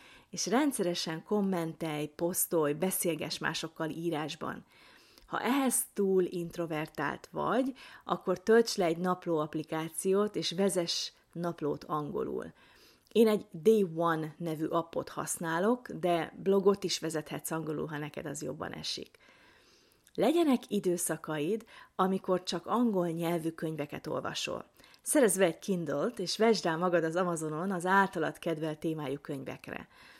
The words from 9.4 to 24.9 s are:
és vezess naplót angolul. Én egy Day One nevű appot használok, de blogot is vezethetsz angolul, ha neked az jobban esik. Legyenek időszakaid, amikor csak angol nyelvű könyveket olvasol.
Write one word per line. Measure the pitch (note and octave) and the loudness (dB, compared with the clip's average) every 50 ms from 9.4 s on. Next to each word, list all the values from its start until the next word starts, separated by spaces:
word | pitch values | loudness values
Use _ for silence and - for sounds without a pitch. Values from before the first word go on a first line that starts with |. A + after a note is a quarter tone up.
| D3+ D3+ - D#3+ D3+ - D#3+ D#3+ D#3+ E3 - - - F#3+ F#3+ G3+ G#3 G#3+ - | 0 -2 -4 -6 -6 -4 -6 -6 -6 -6 -8 -4 0 2 2 2 2 0 -2
és | - E3+ - | -2 -4 -2
vezess | E3 E3+ G3 G3 E3+ F3+ E3+ E3+ - - - - - _ _ _ | 0 2 2 2 2 0 0 0 -2 -4 -4 -6 -10 _ _ _
naplót | - E3+ E3+ E3+ E3 - D#3+ C#3+ D3+ D3 - | -8 -6 -4 -4 -4 -2 -2 -2 -2 -4 -4
angolul. | - E3+ D3+ D3+ C#3+ - C#3 - C#3+ C3 A#2+ - - - _ - - - - - - - _ _ _ | -4 -4 -4 -4 -4 -4 -4 -2 -2 -4 -6 -6 -8 -12 _ -20 -20 -20 -20 -20 -20 -20 _ _ _
Én | - G#3+ A#3 A3 | 4 6 6 6
egy | G#3+ F#3+ - - - E3 | 4 2 -2 -6 -12 2
Day | D#3 G#3+ A3+ G#3+ G3 F3 D#3+ | 6 6 6 6 4 2 2
One | D#3+ E3+ E3+ D#3+ D#3+ D#3 D#3 D3+ - | 0 2 2 2 0 -2 -6 -6 -6
nevű | E3+ E3 D#3+ D3+ D#3+ | -6 -4 -4 -2 -2
appot | - - E3+ E3 - - - - - | 0 0 -2 -2 -2 -4 -6 -6 -4
használok, | - D#3+ C#3+ D3+ - - F3 E3 D#3+ E3+ F#3+ G#3+ B3 B3 - - | -6 -8 -6 -6 -6 -4 -4 -2 -2 0 2 2 2 0 -2 -8
de | - D#3+ D#3+ F3 F3 E3 D#3 - - - | -8 -4 0 0 0 0 0 -4 -8 -2
blogot | E3 F#3+ G3 G3 F3+ G3+ G3 G3 - | 0 2 4 6 6 4 4 4 0
is | F3 - - | -4 -4 -4
vezethetsz | - D#3+ D#3+ D3+ D#3 - D3 D3+ - - | -4 -4 -4 -4 -6 -6 -8 -8 -6 -6
angolul, | E3 D#3+ D#3 D3+ D#3 D3 D3+ | -6 -4 -4 -4 -4 -4 -4
ha | D#3+ D#3 D3 | -6 -6 -6
neked | D3+ D3 - - - | -8 -8 -8 -10 -8
az | D3+ D3 D3 | -8 -8 -8
jobban | D3+ - - D#3+ - - | -8 -8 -8 -8 -8 -8
esik. | - D#3+ D#3 - - - - - - _ _ - - _ - - - _ _ _ _ _ _ _ _ _ _ - - | -8 -8 -8 -8 -8 -8 -10 -14 -18 _ _ -20 -20 _ -20 -20 -20 _ _ _ _ _ _ _ _ _ _ -8 -2
Legyenek | - F3+ B3 D#4+ F4 E4+ D4 B3+ A#3+ - - | 2 4 4 4 6 6 4 4 2 2 -2
időszakaid, | - G#3 - F#3 F3 F3 - - D#3+ D#3+ - - D#3 D#3 C#3+ E3 G#3+ A3+ - - - - - - _ | -2 0 2 2 0 0 0 -2 -4 -4 -4 -4 -4 -2 0 -2 -2 -4 -4 -10 -20 -20 -20 -8 _
amikor | - F#3 F#3+ F#3+ F#3+ - - F#3 F3+ | 0 2 2 2 0 0 0 0 0
csak | F#3 - - E3+ - | 0 -2 -4 -4 -2
angol | - G3 A#3 B3 A#3 G3+ F#3 F3 F3 | 0 0 2 2 2 2 2 0 0
nyelvű | E3 E3+ E3+ E3 F3 E3+ D#3+ E3 | 0 -2 0 0 0 0 0 -2
könyveket | D#3+ - E3+ D#3+ D#3+ D3+ C#3+ D3+ D3 C#3+ - | -4 -4 -4 -4 -4 -4 -6 -6 -8 -10 -6
olvasol. | D#3 - C3+ C3+ - - - - - - - - - _ - - - | -4 -4 -4 -4 -4 -4 -4 -4 -4 -6 -6 -8 -12 _ -20 -20 -20